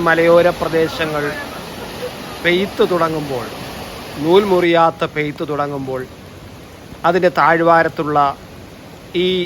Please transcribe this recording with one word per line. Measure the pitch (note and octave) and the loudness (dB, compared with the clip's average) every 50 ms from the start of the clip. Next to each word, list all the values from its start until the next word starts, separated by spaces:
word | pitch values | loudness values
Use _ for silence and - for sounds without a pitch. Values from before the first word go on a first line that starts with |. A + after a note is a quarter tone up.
| E3+ | 2
മലയോര | E3 E3 E3 E3 E3+ E3+ E3+ E3+ F3 E3+ - | 2 2 4 4 6 6 6 6 4 2 0
പ്രദേശങ്ങൾ | - D#3+ D#3 E3 E3 D#3 - - E3 D#3 D3+ D3 D3 D3 C#3+ - - - - - - - - - - - - - - - - - - - - - - | -4 -2 0 0 0 0 -2 -4 -4 -4 -2 -4 -4 -4 -6 -8 -10 -10 -12 -14 -14 -14 -14 -14 -14 -12 -12 -10 -10 -12 -12 -12 -14 -14 -14 -4 -2
പെയ്ത്ത് | E3+ F3 F#3 G3+ G3 - - A3 E3+ F3+ | 0 0 0 0 -2 0 0 0 2 2
തുടങ്ങുമ്പോൾ, | E3+ E3 D#3+ D#3+ D#3 D3+ C#3 C3+ A#2+ A2+ A2 - - - - - - - - - - - - - - C#3+ | 0 0 0 0 -4 -4 -4 -6 -6 -6 -8 -10 -12 -12 -12 -12 -12 -14 -14 -14 -14 -14 -12 -8 -4 0
നൂൽ | D#3+ F3+ G3 G#3+ G3+ F3+ | 4 4 4 4 4 2
മുറിയാത്ത | F3+ F3 E3+ E3+ E3 E3 E3 - - E3 D3+ - | 2 4 4 4 4 4 4 2 0 -4 -4 -4
പെയ്ത്ത് | D3+ D3+ D3 C3 - E3+ D3 | -4 -4 -4 -6 -6 -6 -6
തുടങ്ങുമ്പോൾ, | D3 C#3+ C#3+ C#3+ C#3+ C#3 C3+ C3 C3 B2+ B2+ B2+ - - - - - - - - - - - - - - - - - - - E3 | -4 -4 -4 -4 -4 -6 -6 -6 -6 -6 -8 -10 -14 -18 -20 -20 -20 -18 -18 -18 -18 -18 -20 -20 -20 -20 -20 -18 -16 -2 0 2
അതിൻ്റെ | F3 F3 F3 F3 - E3+ | 2 4 2 2 4 4
താഴ്വാരത്തുള്ള | C#3+ D3+ E3+ E3 E3 E3+ E3 E3 E3 D#3+ D#3 - D#3+ D3+ D3+ D3 C#3+ C#3 C#3 - - - - - - - - - - - - - - - - F3 F3+ | 4 4 4 4 4 6 6 6 4 2 0 -4 -4 0 2 2 2 2 0 -4 -12 -18 -20 -20 -20 -20 -20 -20 -20 -20 -20 -20 -20 -8 -4 -2 0
ഈ | F#3 F#3 F#3 F3 | 0 0 -2 -4